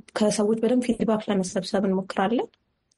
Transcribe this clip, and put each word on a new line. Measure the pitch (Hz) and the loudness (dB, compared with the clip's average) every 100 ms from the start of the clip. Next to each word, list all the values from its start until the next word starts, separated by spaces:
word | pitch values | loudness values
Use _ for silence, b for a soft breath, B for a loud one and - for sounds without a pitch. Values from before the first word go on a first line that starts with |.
| - | -6
ከሰዎች | - 214 208 208 226 | 0 2 2 2 2
በደንብ | 226 254 | 2 2
ፊድባክ | 240 233 214 214 | 0 0 0 0
ለመሰብሰብ | - 190 185 196 180 202 | 0 -2 -2 -4 -2 0
እንሞክራለን። | 196 190 185 - 208 240 453 _ _ _ _ | 0 0 -2 -2 0 0 -2 _ _ _ _